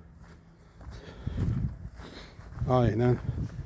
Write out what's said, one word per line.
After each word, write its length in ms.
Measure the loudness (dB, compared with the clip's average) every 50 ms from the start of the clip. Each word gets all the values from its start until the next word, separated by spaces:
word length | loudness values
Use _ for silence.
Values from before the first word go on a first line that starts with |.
| -20 -20 -20 -20 -20 -20 -20 -20 -20 -20 -20 _ -20 -20 -20 -18 -16 -16 -14 -16 -16 -16 -16 -8 -8 -6 -4 -2 0 0 0 0 -2 -2 -4 -6 -14 -14 -14 -14 -16 -16 -14 -16 -16 -18 -18 -18 -18 -14 -6 -4 0 4
aynen 480 | 6 6 6 6 6 6 6 4 4 4 0 -4 -4 -4 -4 -6 -6 -8 -6